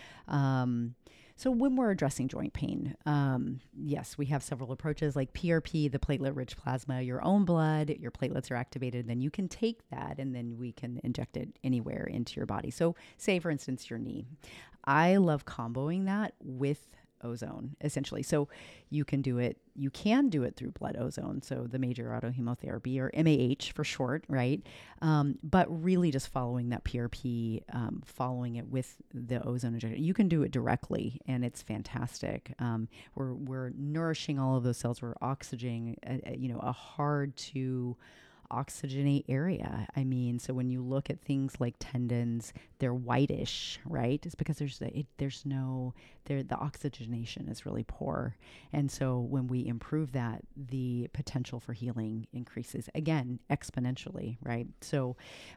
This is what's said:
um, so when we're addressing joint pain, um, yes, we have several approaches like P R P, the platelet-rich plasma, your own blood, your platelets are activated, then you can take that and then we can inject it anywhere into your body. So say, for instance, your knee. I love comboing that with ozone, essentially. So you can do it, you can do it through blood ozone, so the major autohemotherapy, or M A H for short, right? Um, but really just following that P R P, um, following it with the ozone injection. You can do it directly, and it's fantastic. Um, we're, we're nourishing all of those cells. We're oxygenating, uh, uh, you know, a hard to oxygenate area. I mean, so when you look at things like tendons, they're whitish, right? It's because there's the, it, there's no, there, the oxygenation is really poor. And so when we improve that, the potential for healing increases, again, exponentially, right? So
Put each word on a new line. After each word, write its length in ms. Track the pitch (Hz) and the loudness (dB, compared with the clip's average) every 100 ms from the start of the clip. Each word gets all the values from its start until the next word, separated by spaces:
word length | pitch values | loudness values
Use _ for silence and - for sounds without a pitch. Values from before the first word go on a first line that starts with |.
| - - - | -20 -14 0
um, 680 | 139 139 131 123 120 120 - - - - - | 2 4 4 2 2 -2 -6 -18 -20 -20 -2
so 140 | 262 | 2
when 240 | 233 269 262 | 4 4 6
we're 160 | 233 | 4
addressing 380 | 190 180 - 131 | 4 2 2 -2
joint 240 | - 143 | -2 -4
pain, 420 | - - - - - 151 | -2 -2 0 -4 -2 2
um, 540 | 147 139 127 - 127 - - | 4 4 2 0 -4 -10 -8
yes, 400 | 151 143 - - | -2 -2 -4 -2
we 100 | 139 | 0
have 140 | 143 | 0
several 300 | - 123 131 | -2 -6 -6
approaches 460 | - 156 147 151 139 | -4 -2 0 2 2
like 160 | 135 | -2
P 180 | - 170 | 0 4
R 80 | 165 | 4
P, 300 | - 160 147 | 4 2 2
the 100 | 135 | 2
platelet-rich 560 | - 139 135 135 127 - | 0 0 0 -2 -6 -6
plasma, 460 | 127 127 - 127 | -2 -2 -2 -2
your 200 | 127 123 | -2 0
own 220 | 170 202 | 6 6
blood, 460 | 175 170 156 156 151 - | 6 6 6 4 2 -2
your 100 | 120 | -6
platelets 400 | - 131 135 - | -2 -2 -2 -2
are 40 | 123 | -4
activated, 540 | 127 127 127 123 117 | -4 -4 -2 -2 -2
then 100 | 120 | 0
you 100 | 143 | 0
can 200 | - 185 | -2 -4
take 320 | - 226 226 - | 0 -2 -2 -10
that 280 | - - 139 | -8 -6 -6
and 160 | 135 | -6
then 220 | 123 120 117 | -4 -6 -6
we 140 | 123 | -8
can 300 | - 123 120 | -8 -8 -4
inject 320 | 123 123 123 - | -2 -2 -4 -6
it 140 | - - | -8 -4
anywhere 440 | 131 123 - - - | 0 2 0 -4 -2
into 320 | - 117 - | -4 -4 -4
your 80 | 107 | -2
body. 260 | 101 - | -2 -2
So 240 | - 170 175 - - | 2 2 2 -10 -4
say, 220 | - 185 | 2 2
for 120 | 170 | 2
instance, 380 | 143 - 127 - | -2 -2 -6 -6
your 100 | 117 | -6
knee. 240 | 113 - 120 151 - - - - - | -6 -8 -10 -14 -18 -18 -20 -4 4
I 320 | 143 175 196 | 6 8 8
love 280 | 175 147 - | 8 4 -2
comboing 600 | - 117 123 147 180 190 | -6 -4 -2 0 0 0
that 300 | 202 214 - | 0 -2 -6
with 460 | - 127 139 147 - - _ - | -8 0 0 0 -6 -20 _ -10
ozone, 540 | 120 117 117 - 120 - | -8 -6 -6 -8 -10 -4
essentially. 400 | 147 139 139 - | -2 -2 -2 -4
So 280 | 147 151 143 - - - - | 2 2 2 -6 -18 -18 -4
you 120 | 147 | -2
can 200 | 139 139 | 2 0
do 160 | 131 120 | 2 2
it, 180 | 120 - _ | 0 -2 _
you 160 | - 139 | -6 -4
can 400 | - 208 254 277 | 0 4 6 6
do 140 | 156 | 4
it 120 | 120 - | 0 -2
through 160 | - | -8
blood 240 | - - - | -4 -4 -2
ozone, 460 | 131 - - 104 | -4 -4 -6 -6
so 240 | - 127 120 | -4 -6 -4
the 120 | 131 | -2
major 300 | 127 120 117 | -2 -2 -4
autohemotherapy, 920 | 117 117 123 117 120 - 117 127 131 | -4 -2 -2 -2 -2 -4 -4 -2 0
or 100 | 131 - | 2 6
M 100 | 160 | 8
A 60 | |
H 400 | 139 123 143 - | 8 6 2 -2
for 120 | - | -4
short, 420 | 147 - 127 156 - | -2 0 0 0 0
right? 340 | 135 123 139 - - - - | 2 2 2 -4 -18 -20 0
Um, 380 | 160 151 143 120 | 4 6 4 0
but 240 | 156 185 - 165 | 4 6 6 2
really 280 | 175 180 175 | 4 6 6
just 160 | 135 - | 4 0
following 420 | 131 120 123 120 | -2 0 0 0
that 140 | 120 | 0
P 160 | - 120 | -2 -2
R 100 | 117 | -2
P, 540 | - 123 117 113 110 - | -2 -2 0 0 -2 -4
um, 300 | 123 117 - - | -2 -2 -4 -6
following 520 | - 127 123 123 117 | -4 -2 -2 -2 -4
it 100 | 113 | -4
with 300 | 131 - - - | -4 -4 -10 -14
the 300 | 123 120 120 | -8 -4 -2
ozone 300 | 120 123 120 | 0 0 0
injection. 300 | 117 113 - | -2 -2 0
You 100 | 160 | 2
can 140 | 190 190 | 6 6
do 160 | 165 | 6
it 80 | - | 4
directly, 680 | 120 120 131 - - 110 123 - | 2 2 2 0 -2 -2 -4 -2
and 180 | 127 | -2
it's 200 | 123 - | -2 -4
fantastic. 920 | - 107 104 127 127 - 95 113 - - | -6 -6 -4 -4 -6 -4 -4 -4 -8 -4
Um, 300 | 120 113 110 - - - | -2 -2 -4 -8 -12 -6
we're, 180 | 131 | -6
we're 380 | 123 135 131 127 123 | -4 -6 -4 -6 -4
nourishing 640 | 143 156 165 156 - 139 | -2 0 0 0 0 2
all 180 | 131 131 | 4 4
of 80 | |
those 140 | 123 120 | 4 2
cells. 240 | - 120 | 0 -2
We're 140 | 117 - | -6 -4
oxygenating, 800 | 123 139 - 120 120 117 117 - - | -4 -4 -6 -6 -4 -4 -4 -6 -4
uh, 240 | 127 - | -6 -4
uh, 40 | 127 | -4
you 120 | 127 | -4
know, 100 | 117 | -2
a 140 | 120 | -4
hard 600 | 123 - - 147 147 139 - | -6 -6 -2 2 2 0 -4
to 600 | - 135 131 127 123 120 - - - - - | -8 -4 -2 0 -2 -6 -14 -20 -20 -18 -6
oxygenate 720 | 120 139 - 143 135 143 139 - | -4 -4 -4 -4 2 4 4 4
area. 600 | 135 175 175 - - 101 139 | 2 2 0 -2 -4 -2 0
I 80 | |
mean, 340 | 131 127 123 120 | 2 2 2 0
so 160 | - | -2
when 160 | 127 127 | 0 0
you 140 | 127 | 0
look 260 | 127 135 - | 0 0 0
at 100 | - | -2
things 360 | - 139 135 - | 0 2 0 0
like 140 | 123 - | -2 -2
tendons, 720 | - 127 123 120 117 117 - - - - | -4 0 2 2 2 0 -4 -12 -16 -2
they're 160 | 131 | 0
whitish, 880 | 127 120 123 143 - - - - - - | 0 2 4 4 2 -4 -4 -6 -8 -4
right? 380 | 143 120 147 | 0 2 0
It's 120 | 170 - | -2 -4
because 240 | 151 151 | -2 -2
there's 180 | 143 - | -4 -4
the, 220 | - - | -6 -4
it, 80 | 147 - | -6 -4
there's 240 | 139 - 143 | -4 -4 -4
no, 480 | 135 131 131 127 - - - - | -2 -2 -2 -4 -8 -16 -10 -4
there, 180 | 139 | -2
the 120 | 131 - | -2 -2
oxygenation 920 | 156 - 143 - 113 117 117 - - | -4 -4 -6 -4 -6 -4 -4 -6 -6
is 160 | 107 - | -6 -4
really 180 | 120 113 | -4 -4
poor. 500 | - - - - - - - - | -4 -2 -2 -2 -6 -14 -20 -4
And 200 | 151 139 | 0 0
so 260 | - 131 123 | 0 0 0
when 280 | 120 135 127 | 0 0 0
we 180 | 127 120 | 0 -2
improve 460 | 117 - 156 147 | -4 -2 -2 0
that, 300 | 131 117 107 - - | -2 -2 -4 -10 -12
the 540 | 127 131 127 120 117 | -6 -4 -2 -2 -2
potential 480 | - - 131 127 123 | -4 -4 -4 -4 -6
for 140 | - | -8
healing 540 | 113 120 120 110 110 113 | -6 -4 -2 -4 -4 -8
increases, 540 | 123 120 113 120 - - | -10 -8 -10 -8 -8 -6
again, 460 | - 156 156 123 123 - | -2 2 2 2 -4 -2
exponentially, 880 | 147 - - 123 127 - - 113 120 | -2 -2 0 0 0 -6 -6 -6 -6
right? 240 | 123 117 117 - | -4 -4 -4 -10
So 380 | - 147 127 123 - - - | -2 0 0 -4 -12 -18 -18